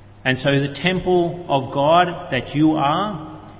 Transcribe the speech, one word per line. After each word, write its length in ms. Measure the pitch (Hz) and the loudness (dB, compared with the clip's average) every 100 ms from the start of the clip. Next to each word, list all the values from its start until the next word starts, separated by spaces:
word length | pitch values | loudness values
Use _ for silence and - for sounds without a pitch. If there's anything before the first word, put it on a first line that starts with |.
| - - 131 | -20 -6 -2
And 120 | 131 | 0
so 220 | 143 139 | 2 2
the 80 | 139 | 0
temple 800 | 139 175 185 180 180 170 - - | -2 -2 0 2 2 2 -4 -2
of 240 | 139 123 | -2 -2
God 600 | 139 143 170 175 165 - | 0 4 4 4 -2 -6
that 220 | 127 117 | -6 -4
you 220 | 143 156 156 | 2 2 4
are 640 | 139 165 208 180 - - - | 0 0 -2 -6 -12 -16 -18